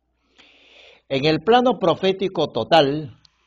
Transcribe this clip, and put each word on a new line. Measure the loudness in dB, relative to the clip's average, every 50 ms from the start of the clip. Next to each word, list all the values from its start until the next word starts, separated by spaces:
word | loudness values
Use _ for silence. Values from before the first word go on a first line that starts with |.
| _ _ _ _ _ _ _ _ -20 _ _ _ _ _ _ -20 -20 -20 -20 _ _ -6
En | -4 -2 0
el | 0 0 0
plano | 2 2 4 4 4 2 0 0
profético | 0 0 0 0 0 -2 -2 -2 -4 -4 -4 -4 -4 -4
total, | -4 -4 -2 2 2 2 2 2 -2 -6 -8 -12 -16 _ _ _ _ _ _